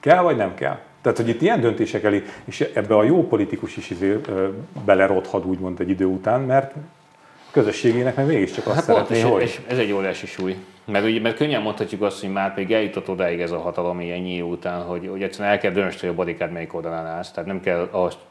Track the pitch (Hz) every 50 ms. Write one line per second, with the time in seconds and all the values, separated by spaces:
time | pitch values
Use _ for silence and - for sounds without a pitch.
0 | - 143 165 185 180 175 151 120 104 92 - - 69 67 - - - - - _
1 | - 120 120 - 117 117 117 113 156 190 240 202 117 117 107 101 113 104 - 107
2 | 92 104 101 101 - - - - - - - - - - - 117 104 104 110 104
3 | 107 123 165 185 156 - - 104 104 - - - - - - - 95 - 95 85
4 | 95 98 101 104 - - 101 95 95 95 95 101 139 - - - - 101 98 95
5 | 98 98 98 95 92 - - 98 87 92 92 90 92 92 90 90 92 87 95 92
6 | 95 92 95 92 95 107 113 131 135 127 131 139 135 - - 151 147 170 - _
7 | _ _ _ _ - - - - - - - 151 117 104 98 - - 123 113 120
8 | 123 127 120 135 135 143 165 107 98 92 - - - - 104 151 - - 113 107
9 | 104 - 113 113 113 120 117 95 - - - - - - 123 127 117 101 101 98
10 | 95 95 87 - - 92 - - 95 92 95 95 95 - - - - - 104 101
11 | 104 113 113 113 107 113 110 - 151 151 143 117 107 107 104 - 110 95 - 95
12 | 104 101 - - - 98 98 101 98 98 - - 98 92 110 110 107 104 - 98
13 | - - 95 90 95 87 87 85 87 85 87 82 82 87 87 - 87 87 87 87
14 | 87 85 87 90 90 90 90 90 87 85 87 87 - 90 87 87 87 87 87 87
15 | 87 95 95 95 98 92 - - 101 101 104 98 - 101 90 196 98 - 180 -
16 | - 180 170 170 92 85 85 85 90 85 87 85 82 82 - 87 82 82 82 82
17 | 82 80 82 85 90 - - - 85 90 98 95 90 95 90 85 87 92 - 95
18 | 92 87 82 - - -